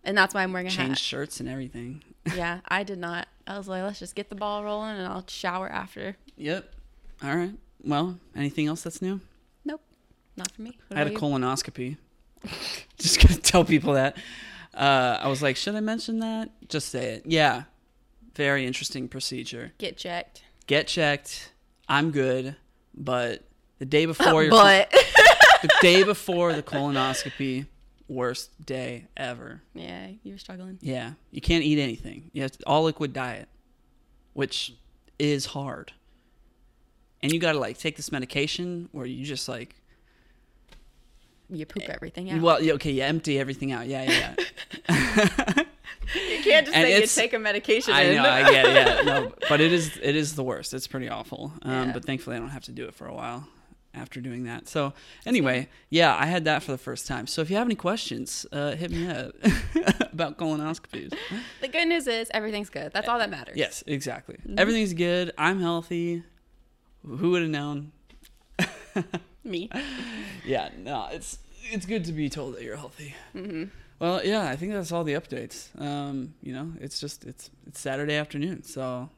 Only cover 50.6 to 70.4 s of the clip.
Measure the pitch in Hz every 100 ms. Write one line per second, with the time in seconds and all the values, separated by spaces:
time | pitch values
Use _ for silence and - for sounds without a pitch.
50.6 | - 131 - 135 123 113 117 - - 160
51.6 | - 131 127 120 - 131 - 120 120 139
52.6 | - 117 120 - - - 120 123 147 _
53.6 | _ - _ - 123 - 127 120 123 120
54.6 | - 160 139 - - - - 247 139 127
55.6 | 135 - _ 160 165 95 147 180 156 151
56.6 | - 131 - 123 - 127 117 - 156 196
57.6 | 240 208 175 220 - 117 - - - 147
58.6 | 143 139 170 170 175 160 127 - - -
59.6 | - 320 - - 240 160 160 147 165 151
60.6 | 151 165 - - - 330 453 202 247 -
61.6 | 269 320 339 339 269 226 226 220 214 208
62.6 | 202 - 151 196 214 240 208 165 123 -
63.6 | 131 - - 143 139 117 - - - 202
64.6 | 196 226 208 165 175 175 175 - 156 190
65.6 | 170 170 165 175 170 170 170 _ _ _
66.6 | _ _ _ _ 151 131 165 180 165 151
67.6 | 147 143 147 _ _ - - _ _ -
68.6 | - - - 208 170 175 - _ 247 185
69.6 | 202 - 285 262 240 220 208 190